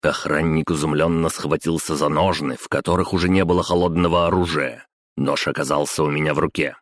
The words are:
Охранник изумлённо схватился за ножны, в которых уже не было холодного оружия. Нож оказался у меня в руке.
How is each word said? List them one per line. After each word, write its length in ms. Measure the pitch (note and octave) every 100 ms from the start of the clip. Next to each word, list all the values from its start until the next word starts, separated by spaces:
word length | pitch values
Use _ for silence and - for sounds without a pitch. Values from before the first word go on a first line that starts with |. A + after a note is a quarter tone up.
Охранник 680 | D#2 D2 - D2+ E2 D#2+ D2+
изумлённо 560 | D#2+ D#2 D2+ D#2+ E2 E2
схватился 680 | - - D2+ - E2 - D#2
за 100 | D2
ножны, 480 | D2+ F#2 D#2+ C#2+ B1
в 140 | -
которых 440 | - C#2 F2+ F#2
уже 140 | F#2 F2
не 160 | F#2+
было 200 | F2 F2
холодного 640 | E2+ F2 F2 E2 F2 E2+ E2+
оружия. 600 | F2 F2 D#2 C2 A#1+ - _ _ -
Нож 300 | C#2 C#2+ -
оказался 560 | D2 C#2 C#2+ D2 -
у 60 | D2+
меня 240 | D2 D#2
в 60 | D2
руке. 380 | D#2 - D2 -